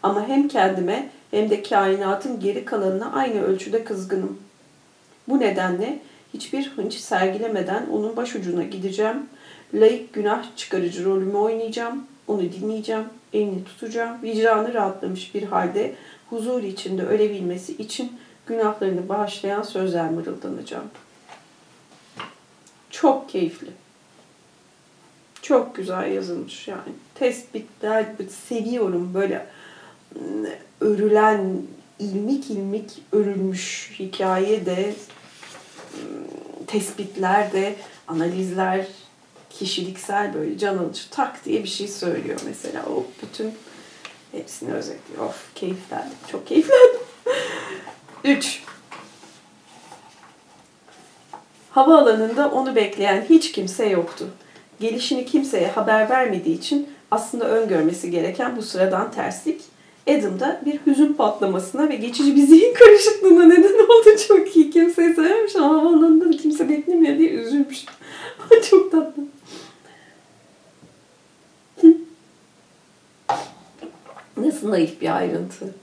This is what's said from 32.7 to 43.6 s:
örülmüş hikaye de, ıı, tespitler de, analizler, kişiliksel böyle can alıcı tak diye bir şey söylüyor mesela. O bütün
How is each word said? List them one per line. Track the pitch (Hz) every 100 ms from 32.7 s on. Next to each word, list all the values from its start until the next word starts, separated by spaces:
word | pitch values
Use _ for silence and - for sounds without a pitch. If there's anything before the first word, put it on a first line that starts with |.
| 208 - - -
örülmüş | 208 202 190 190 185 - - - -
hikaye | 190 - 190 185 196 214
de, | 180 180 202 208 - - - - - - - - -
ıı, | - - - - - - - -
tespitler | 214 - - 196 190 185 208 202
de, | 190 202 202 - - -
analizler, | 165 170 185 185 185 185 190 190 - - _ _ - -
kişiliksel | - 190 180 180 185 - 202 202
böyle | 151 156 190
can | 202 190
alıcı | 165 - -
tak | - - -
diye | - 220
bir | 190
şey | - 202
söylüyor | - 175 - - -
mesela. | - - - -
O | - - - -
bütün | 220 - 220 220